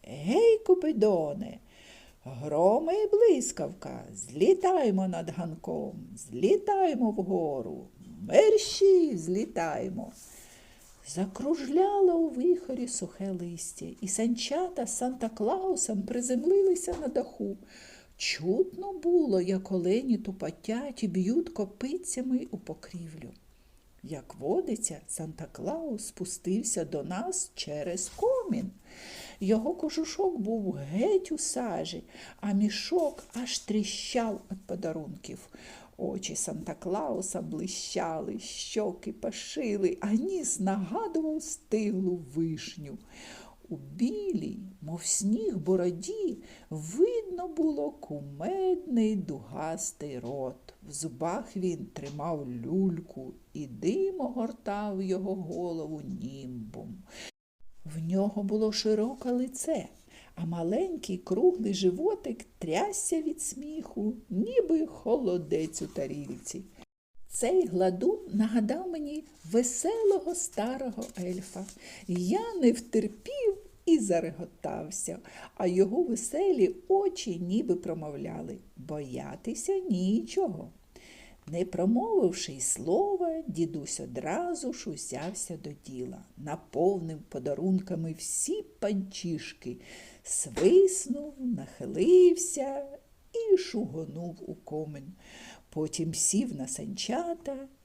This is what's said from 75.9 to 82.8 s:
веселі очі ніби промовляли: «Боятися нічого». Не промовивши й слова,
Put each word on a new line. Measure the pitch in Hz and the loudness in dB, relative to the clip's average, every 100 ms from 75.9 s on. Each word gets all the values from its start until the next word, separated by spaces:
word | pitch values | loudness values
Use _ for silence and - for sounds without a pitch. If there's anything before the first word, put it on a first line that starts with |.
| 247 | 4
веселі | 302 233 - 294 392 294 185 - - | 2 0 -2 0 2 6 4 2 2
очі | 381 392 370 - 170 | 4 4 0 -6 -4
ніби | 175 202 240 180 | 0 0 2 -2
промовляли: | - 165 151 143 143 160 160 131 - - | -2 -6 -6 -8 -8 -8 -10 -12 -14 -18
«Боятися | 127 151 139 127 139 139 - - - 381 | -8 -8 -6 -8 -8 -8 -8 -6 0 0
нічого». | 370 185 190 220 330 - 359 156 - - _ - - - - - - | 2 2 4 2 0 0 0 -2 -12 -18 _ -20 -20 -20 -20 -20 -8
Не | 165 180 | -2 -2
промовивши | - 185 240 440 415 208 180 - | 2 4 4 4 4 4 2 -8
й | 135 | -6
слова, | - - | -4 -2